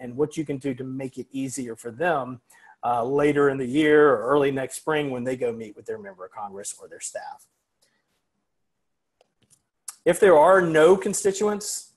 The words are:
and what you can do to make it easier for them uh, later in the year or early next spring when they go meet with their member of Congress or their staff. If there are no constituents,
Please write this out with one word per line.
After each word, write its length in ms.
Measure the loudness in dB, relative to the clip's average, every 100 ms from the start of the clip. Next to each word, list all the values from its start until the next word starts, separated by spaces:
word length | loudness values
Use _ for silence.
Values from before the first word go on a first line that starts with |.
and 160 | -14 -6
what 200 | -6 -4
you 80 |
can 140 | -8 -6
do 160 | -6
to 80 | -8
make 360 | -10 -10 -12 -12
it 100 | -12
easier 460 | -10 -8 -8 -10 -12
for 160 | -14
them 480 | -6 -2 -2 -4 -12 _ _ _ _
uh, 200 | -4 -2
later 460 | 0 0 2 2 2
in 80 | 0
the 80 | -2
year 440 | 0 4 6 6
or 180 | 4 2
early 220 | 2 2
next 260 | -2 -6 -8
spring 340 | -4 -4 -4
when 140 | -6
they 120 | -6 -4
go 160 | -6
meet 240 | -6 -12 -16
with 100 | -14
their 120 | -12
member 260 | -14 -18
of 80 | -18
Congress 420 | -16 -14 -14 -14 -16
or 80 | -20
their 120 | -16
staff. 460 | -14 -14 -16 -18 _ _ _ _ _ _ _ _ _ _ _ _ _ _ _ _ _ _ _ _ _ _ _ _ -20 -4
If 140 | -2 4
there 200 | 6 8
are 240 | 8 6
no 340 | 4 4 6 4
constituents, 960 | 2 -2 -2 -2 -2 -4 -8 -12 -14